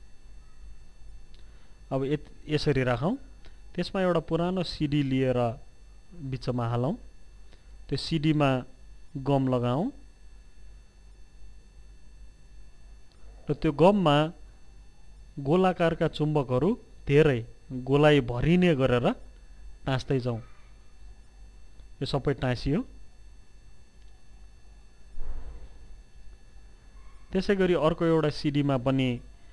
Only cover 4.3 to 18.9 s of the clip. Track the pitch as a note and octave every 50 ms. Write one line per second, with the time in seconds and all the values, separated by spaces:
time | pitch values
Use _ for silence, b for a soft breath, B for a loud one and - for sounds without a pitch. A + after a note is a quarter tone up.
4.3 | E3 E3 E3+ F3+ F#3 F#3+ E3+ - - - D#3 C#3+ C#3+ D3+ C#3+ C3+ C3 C3 C3 B2+
5.3 | B2+ B2 A#2+ A#2 A#2 - - - - - - - - - - - - - C#3 C3+
6.3 | C3 B2+ - - B2 B2 A#2 A#2 A#2+ B2 B2 C#3 G#3+ - - - - - - -
7.3 | - b b b b b b b b b b - D3 B2+ - - E3 D#3+ C#3+ D#3+
8.3 | D3+ D3+ C#3+ C3+ C3 B2+ - - - - - - - - - - - C#3+ C3 C#3
9.3 | C#3+ C#3 C3+ C3 B2+ B2 A#2+ A#2+ B2 C#3 G3 C4+ - - - - - - - -
10.3 | - - - - - - - - - - - - _ - - - - - - -
11.3 | - - - - - - - - - - - - - - - - - - - -
12.3 | - - - - - - - - - - - - - - - - - - - -
13.3 | - - - - D3 - - D#3+ D3 C#3 D#3 F#3+ G#3 G#3 F3+ D3+ C#3+ D3 D3+ D#3+
14.3 | - - - - - - - - - - - - - - - - - - - -
15.3 | - D3+ C#3 C3+ D#3+ F#3 F#3 F#3 F3+ - E3+ E3 E3 - E3+ D3+ - - D3+ D3+
16.3 | D3+ D3+ C3+ - B2+ B2+ D3+ F#3 A#3+ - - - - - - - C#3 C#3+ D#3 D3+
17.3 | C3 A#2 A2+ - - - - - C3+ B2+ B2+ C3 C3+ C#3+ D3+ D3+ D3+ C#3+ B2 A#2+
18.3 | A#2+ A#2+ C3+ D3 E3+ F3+ F3+ F3+ D#3+ B2+ C3+ B2+